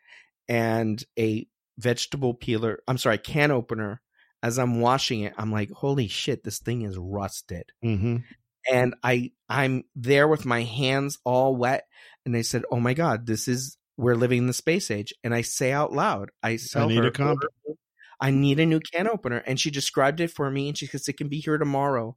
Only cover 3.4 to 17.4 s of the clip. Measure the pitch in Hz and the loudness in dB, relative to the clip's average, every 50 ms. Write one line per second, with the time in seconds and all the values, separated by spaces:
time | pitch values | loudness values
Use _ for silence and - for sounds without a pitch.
3.4 | 147 147 143 123 113 - 117 110 110 101 104 - - _ _ _ _ _ _ _ | 2 2 2 0 -2 -4 -6 -6 -6 -6 -8 -10 -14 _ _ _ _ _ _ _
4.4 | - 117 117 127 127 123 120 117 117 120 127 131 - - 127 110 104 104 - - | -4 -2 0 0 0 0 2 2 4 4 4 2 0 -2 -2 -4 -4 -6 -6 -6
5.4 | 107 110 107 107 104 98 104 - - 139 139 139 123 92 - - - - 127 - | -4 -2 -2 -2 -2 -4 -6 -4 -2 0 0 0 0 -2 -4 -4 -4 -4 -4 -4
6.4 | - 113 - - - - 120 123 110 104 95 92 87 92 98 101 98 95 - - | -6 -8 -10 -6 -6 -4 -4 -4 -4 -6 -6 -8 -8 -6 -4 -4 -4 -6 -6 -10
7.4 | - - 92 82 - - _ _ - 117 110 98 95 120 117 120 120 - - - | -12 -12 -12 -12 -12 -14 _ _ -2 -2 0 0 0 0 0 -2 -4 -8 -16 -20
8.4 | _ _ _ _ - 127 131 123 123 127 123 - - 123 127 123 123 123 - _ | _ _ _ _ -4 0 2 2 2 2 0 -2 0 0 2 2 0 -4 -8 _
9.4 | _ - 113 135 139 131 131 127 - - _ 139 117 123 143 139 143 156 156 147 | _ -4 -2 0 0 0 0 -2 -4 -8 _ -6 0 4 6 6 6 6 4 2
10.4 | - 131 120 117 117 117 110 127 135 131 135 139 139 143 143 - _ 123 123 127 | 0 0 0 0 0 -2 -2 -2 0 2 2 0 0 -2 -4 -4 _ 0 2 4
11.4 | 131 135 135 123 120 123 135 - - _ _ - - - - _ _ 127 120 117 | 4 4 2 2 2 2 0 0 -2 _ _ -20 -20 -20 -20 _ _ -2 0 0
12.4 | 113 - - 120 107 - - 120 117 123 127 156 170 165 120 110 120 113 110 107 | 0 0 -2 -2 -2 0 0 2 2 2 2 2 2 2 0 0 0 -2 -2 -2
13.4 | - - 123 123 131 139 - _ _ _ _ - 123 123 120 113 123 123 127 123 | 0 -2 -2 -2 -4 -8 -12 _ _ _ _ 0 2 4 4 4 4 4 4 2
14.4 | 123 123 123 - - - 165 185 - - 110 104 104 - - - - 120 117 117 | 2 2 0 0 0 0 0 0 0 -2 -4 -4 -4 -8 -12 -8 -4 -2 -2 -2
15.4 | 117 - - - 143 127 135 143 151 - - 139 175 220 160 101 202 - - _ | -2 -4 -4 -2 0 0 2 0 0 0 0 0 0 0 0 -2 -6 -10 -10 _
16.4 | - 110 113 113 120 - - 123 117 110 113 117 117 131 117 - 139 143 160 143 | -4 -2 -2 -4 -6 -4 -2 0 2 2 4 4 2 2 2 0 0 0 0 0